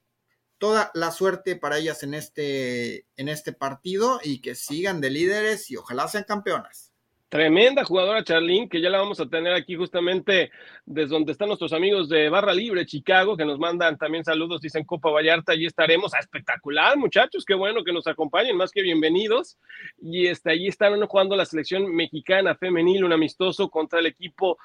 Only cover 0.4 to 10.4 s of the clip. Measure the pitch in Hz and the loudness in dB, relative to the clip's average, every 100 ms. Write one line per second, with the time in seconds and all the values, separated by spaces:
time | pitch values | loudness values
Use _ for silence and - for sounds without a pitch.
0.4 | _ - 208 214 208 165 165 - 190 180 | _ -4 0 0 0 -2 -4 0 0 0
1.4 | - 175 143 151 160 151 143 147 151 - | -4 -4 -2 -2 -4 -6 -8 -10 -10 -8
2.4 | 143 135 127 123 117 - - - 139 151 | -4 -4 -4 -4 -6 -8 -14 -10 -8 -8
3.4 | 165 - 135 135 180 190 233 254 156 131 | -10 -8 -8 -8 -6 -2 0 0 -4 -8
4.4 | - 127 - 147 196 175 135 139 180 208 | -8 -10 -8 -4 -2 -2 -2 0 0 0
5.4 | 214 208 - 110 110 123 156 208 208 208 | -2 -4 -6 -12 -8 -6 -4 -4 -6 -6
6.4 | 196 151 - - - _ _ _ - 151 | -2 -4 -6 -20 -20 _ _ _ -6 0
7.4 | 156 170 240 277 226 185 185 220 208 165 | 4 6 6 4 0 0 2 0 0 2
8.4 | 170 185 214 170 175 190 202 185 139 160 | 2 0 0 -2 2 2 0 -4 -4 -2
9.4 | 170 180 - 170 180 180 175 190 - 190 | 0 -2 -2 -6 -4 -2 0 0 2 2